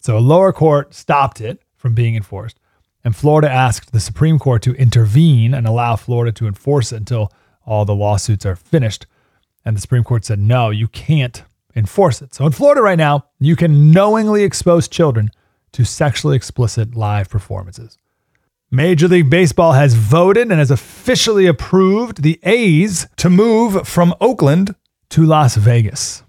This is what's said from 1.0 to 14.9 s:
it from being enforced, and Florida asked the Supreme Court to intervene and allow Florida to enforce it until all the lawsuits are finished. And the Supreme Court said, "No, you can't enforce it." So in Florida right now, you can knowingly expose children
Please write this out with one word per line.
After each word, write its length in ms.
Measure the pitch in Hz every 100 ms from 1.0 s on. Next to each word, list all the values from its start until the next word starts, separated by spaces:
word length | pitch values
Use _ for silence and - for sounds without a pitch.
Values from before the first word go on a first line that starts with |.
| - 147 139 -
it 220 | 110 185 _ _
from 180 | 127
being 200 | 113 117
enforced, 460 | 113 104 98 110 _ _ _ _ _
and 140 | - 110
Florida 340 | 147 151 151
asked 420 | 131 131 110 -
the 80 | 117
Supreme 380 | - - 156 160
Court 220 | 135 120
to 100 | -
intervene 800 | 123 127 120 110 110 165 135 113
and 120 | 139 117
allow 300 | 113 120 113
Florida 340 | - 120 117
to 140 | 107 110
enforce 460 | 98 - 143 117
it 40 | 113
until 360 | 104 123 107 _ _ _
all 220 | - 107 104
the 80 |
lawsuits 500 | 101 104 101 - 104
are 100 | 101
finished. 520 | 90 _ 165 117 - - _ _ _ _ _
And 100 | -
the 60 | 104
Supreme 240 | - 123
Court 220 | 113 117 -
said, 140 | 101
"No, 280 | 104 127 117
you 200 | 107 113
can't 540 | - - 156 123 - - _ _
enforce 460 | - 104 - 190 120
it." 140 | 135
So 100 | -
in 80 | 143
Florida 300 | 143 285 285
right 160 | 220 180
now, 260 | 151 143 - _
you 180 | 139 170
can 360 | 170 147 151
knowingly 500 | 165 202 220 214 208
expose 460 | 196 - - 170
children 420 | -